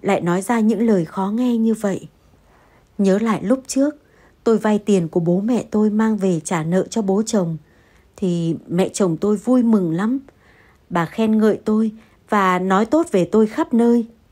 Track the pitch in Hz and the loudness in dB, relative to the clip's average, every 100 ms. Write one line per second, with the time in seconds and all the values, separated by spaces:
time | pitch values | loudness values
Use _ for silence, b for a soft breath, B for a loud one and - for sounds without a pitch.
0 | 196 196 175 180 202 240 214 202 226 196 | -2 -2 0 -2 0 0 2 2 2 2
1 | 160 - 190 226 247 233 226 220 202 180 | 0 -4 -4 -2 -2 0 0 0 -4 -6
2 | - _ _ _ b b b b b - | -10 _ _ _ b b b b b -2
3 | 196 190 226 190 185 262 - 269 277 294 | 2 2 0 -2 0 -2 -2 -2 -2 -2
4 | b b b b - 220 214 208 208 196 | b b b b 0 0 2 -2 2 0
5 | 165 185 170 180 214 233 - 214 214 214 | 2 -2 0 0 0 -2 -2 0 0 2
6 | 220 214 190 165 156 175 160 185 - - | 0 0 0 -2 -2 -4 0 -2 -2 -4
7 | 196 190 220 214 170 160 b b b b | -2 -2 0 -2 -2 -6 b b b b
8 | b - 185 170 165 160 - 175 170 - | b -6 -4 -2 -2 -4 -4 -2 -2 0
9 | 190 156 202 208 233 254 233 214 175 165 | -2 0 -2 -2 2 2 4 2 0 -2
10 | 214 269 - b b b b b _ 170 | -2 -4 -8 b b b b b _ -4
11 | 160 - 220 220 214 - - 214 220 214 | -4 -2 0 2 2 0 -2 0 -2 -6
12 | B B _ 214 190 180 185 190 226 302 | B B _ 0 0 0 0 0 2 0
13 | 339 196 170 214 214 254 330 226 233 240 | 2 0 2 2 2 0 -2 2 4 2
14 | 226 - _ | 0 -12 _